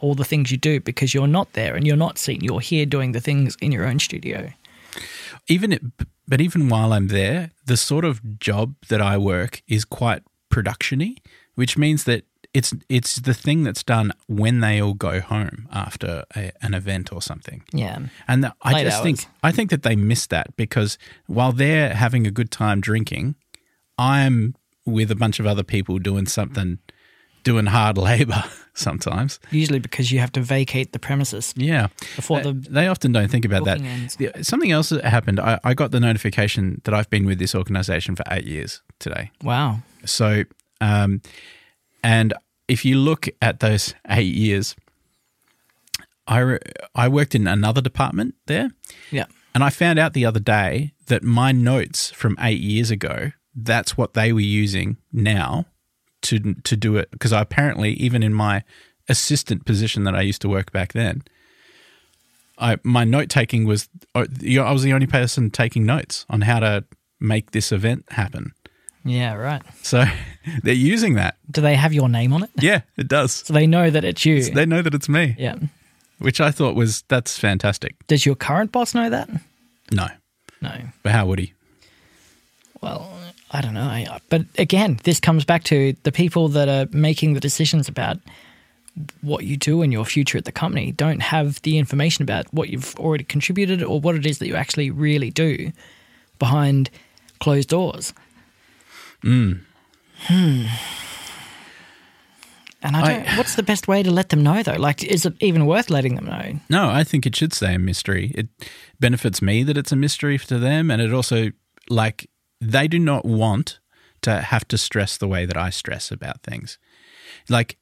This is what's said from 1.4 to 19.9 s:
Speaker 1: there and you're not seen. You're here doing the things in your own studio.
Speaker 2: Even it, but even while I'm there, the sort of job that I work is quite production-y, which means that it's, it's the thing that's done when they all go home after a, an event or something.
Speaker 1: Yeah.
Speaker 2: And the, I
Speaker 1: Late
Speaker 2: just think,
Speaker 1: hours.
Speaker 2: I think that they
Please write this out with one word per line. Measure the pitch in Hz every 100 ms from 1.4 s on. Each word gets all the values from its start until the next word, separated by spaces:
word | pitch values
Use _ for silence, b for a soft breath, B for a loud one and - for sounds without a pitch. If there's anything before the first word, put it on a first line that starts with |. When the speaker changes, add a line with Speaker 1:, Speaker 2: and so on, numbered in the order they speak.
| -
Speaker 1:
there | - 95
and | - 147
you're | 147
not | 165 -
seen. | - -
You're | 101 -
here | - 160 143
doing | 139 127
the | 117
things | 151 143 131 -
in | 147
your | 120 107
own | 143
studio. | - - - - - - B B B B B B B B -
Speaker 2:
Even | 175 208
it, | 185 120 - - _ -
but | 127
even | 175 175 135
while | 113 110
I'm | 107 98
there, | 98 98 170 160 - 131
the | 120
sort | - 156 165
of | 113 110 104
job | - 101 120 139 -
that | 107
I | 101 98
work | 98 90 113 - -
is | 107
quite | 107 - 120 95 - _ _
production-y, | - 98 - - 135 190 262 b b b
which | - 127 -
means | 151 151
that | - 113 - _ -
it's, | 135 - - -
it's | 127 - -
the | 127
thing | 120 143 156
that's | 135 -
done | - 117 107 - -
when | 104 110 123
they | 110 107
all | 104
go | 101 85 92
home | - 107 101 - 113
after | 101 98 - 90 82 -
a, | 107 95 -
an | 104
event | 95 98 95 92
or | 87
something. | - 78 - - -
Speaker 1:
Yeah. | 147 101 - 135 B -
Speaker 2:
And | 127
the, | 135 -
I | 131
Speaker 1:
Late | 143
Speaker 2:
just | - 107
think, | 170 131
Speaker 1:
hours. | - _
Speaker 2:
I | 156
think | 170 208
that | 147
they | 120